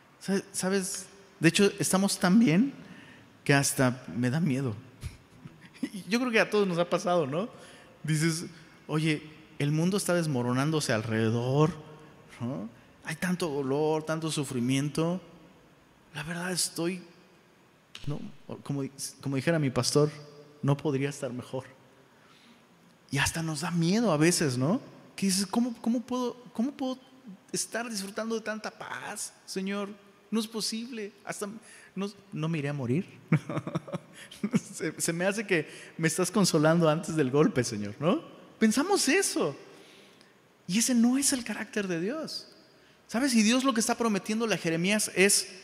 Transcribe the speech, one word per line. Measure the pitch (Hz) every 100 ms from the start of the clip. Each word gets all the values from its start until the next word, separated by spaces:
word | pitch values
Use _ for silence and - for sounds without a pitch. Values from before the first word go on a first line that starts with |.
| _ -
Sa-, | - 196 -
¿sabes? | - 185 196 185 - - - - -
De | 160
hecho, | 185 196 -
estamos | 151 190 196 -
tan | 180 208
bien | 226 165 277 - - - - - - - -
que |
hasta | 139 135 - 127 131 - 92
me | 123
da | 147
miedo. | 175 131 135 101 - - - - - - - - - -
<laughs> |
Y | 262 196 170
yo | 233
creo | 254
que | 220
a | 175
todos | 214 196
nos | 170
ha | 175
pasado, | 170 180 175 135
¿no? | 156 240 - - - - -
Dices, | 151 156 165 160 180 - - - -
"Oye, | 151 156 151 - - - -
el | 143
mundo | 156 175 196
está | 185
desmoronándose | 175 156 127 120 127 143 156 143
alrededor, | 110 113 110 113 117 123 143 156 - - - - - - -
¿no? | 120 156 220 - - - -
Hay | 160
tanto | 180 180 170
dolor, | 143 131 143 156 156
tanto | 156 160 160
sufrimiento. | 151 135 127 123 135 147 147 165 185 - - - - - _ _ _ _
La | 147
verdad | 151 170 185
estoy, | 170 - - 170 185 - - - - _ _ _ _ _ - -
¿no? | 143 - - - -
Como, | - 139 135 - - -
como | 135 135
dijera | 170 165
mi | 139
pastor, | 127 123 147 151 - - - - -
no | 139 143
podría | 160 135 139
estar | 139 131
mejor". | 123 120 131 - - - - - _ - - - - _ _ _ _ -
Y | 135
hasta | - 170
nos | 160 147
da | 170
miedo | 170 165 208 233
a | 151
veces, | 160 175 147 123
¿no? | 135 247 - - - -
Que | 196
dices, | 185 196
"¿Cómo, | 240 247 233
cómo | 233 247
puedo, | - 254 247 - -
cómo | - 254
puedo | 285 262 254 - - 220 185 -
estar | 180 - 220 240
disfrutando | 208 196 208 220 226
de |
tanta | 220 214 -
paz, | - 95 120 151 208 - - -
Señor? | 190 190 202 202 214 - - -
No | 214
es | 220
posible. | 220 - 220 233 233 202 - -
Hasta | 160 202 220 - - - 185
no, | 202 - -
no | 147 156
me | 165
iré | 143
a |
morir". | 143 120 139 - - -
<laughs> | 156 - 151 - - - - - - - - 208 208 -
Se, | - 165 147
se | 160
me | 170 190
hace | 202 202
que | 175 143 - - -
me | 160
estás | 175 180
consolando | 214 180 165 151 170 160
antes | 156 - 156
del | 131
golpe, | 139 185 135
Señor, | 120 104 101 -
¿no? | 147 294 - - - -
Pensamos | 220 240 339 381 -
eso. | 359 381 320 170 139 - - - - - - - _ _ _ -
Y | 196
ese | 233
no | 240 240 262
es | 277
el | 269
carácter | 233 208 214 214 196
de | 165
Dios. | 190 311 240 - - - - _ _ _ -
¿Sabes? | 220 285
Y | 233
Dios | 214 254
lo | 269
que | 226
está | 214 233
prometiéndole | 233 196 - 214 233 170
a |
Jeremías | 170 165 180 214 - -
es, | 196 - - -